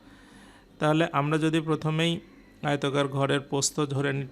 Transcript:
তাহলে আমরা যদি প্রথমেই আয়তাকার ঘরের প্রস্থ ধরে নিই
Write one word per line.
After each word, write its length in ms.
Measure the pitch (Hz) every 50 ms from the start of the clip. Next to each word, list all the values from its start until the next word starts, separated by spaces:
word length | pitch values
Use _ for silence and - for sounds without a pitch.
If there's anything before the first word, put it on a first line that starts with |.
| - - - - - - - - - - - - - - - -
তাহলে 280 | - 151 151 156 165 -
আমরা 260 | - 143 143 151 156
যদি 220 | 151 156 160 156 165
প্রথমেই 600 | 156 160 156 147 156 156 156 156 165 170 170 - - - - - - - - - -
আয়তাকার 440 | 147 143 139 - 139 131 143 147
ঘরের 320 | 135 135 139 139 135 143 143
প্রস্থ 400 | 135 - 143 139 139 - - -
ধরে 340 | 151 135 135 139 143 143 135
নিই 140 | 139 139 131